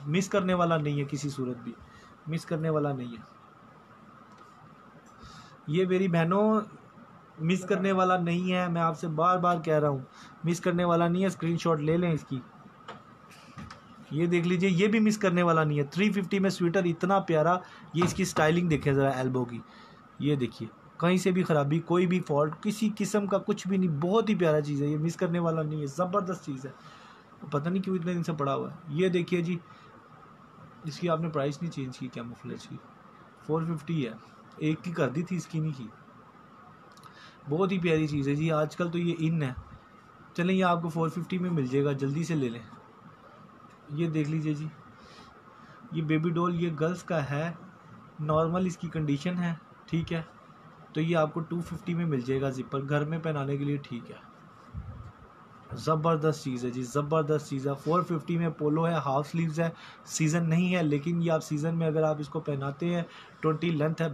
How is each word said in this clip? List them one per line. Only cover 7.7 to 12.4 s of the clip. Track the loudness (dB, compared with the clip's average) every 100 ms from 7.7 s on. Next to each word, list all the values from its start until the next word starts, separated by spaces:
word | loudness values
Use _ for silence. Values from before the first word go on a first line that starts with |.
| 0 2
वाला | 2 4 2
नहीं | 2 0 0
है, | 0 0
मैं | 0
आपसे | 0 0 -4
बार | 2 4 4
बार | 2 2
कह | 2 2
रहा | 4
हूँ, | 0 -6 -18 -20 -6 -2
miss | 0
करने | 0 2 4
वाला | 4 4
नहीं | 2
है। | 0
Screenshot | 0 -2 0 2 2
ले | 2 2
लें | 2
इसकी, | 0 -2 -8